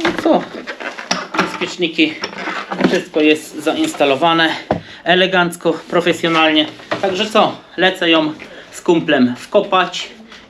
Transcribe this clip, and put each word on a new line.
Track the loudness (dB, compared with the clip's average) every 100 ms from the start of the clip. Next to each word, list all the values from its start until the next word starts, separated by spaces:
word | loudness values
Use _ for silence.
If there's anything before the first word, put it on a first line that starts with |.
No | -4 -2
co? | 2 0 0 -12 -14 -12 -12 -12 -8 -6 -4 -4
Bezpieczniki, | -4 -4 -8 -2 -4 0 0 0 -10 -10 -10 -10 -8 -2 0
wszystko | 0 0 2
jest | 4 2 -2 -6
zainstalowane | -4 -2 -2 0 0 4 2 4 2 0 -4 -6 -6 -8
elegancko, | 0 2 4 2 0 0 -2 -2 -2
profesjonalnie. | 0 0 0 0 2 4 2 0 -6 -8 -4
Także | -2 -2 0
co? | 2 2 -2 -12 0
Lecę | 0 2 2
ją | 2 2 -4 -14 -18 -18
z | -6
kumplem | 2 2 4 4 2 0
wkopać | 0 0 2 0 0 -4 -12 -14 -20 -20 -12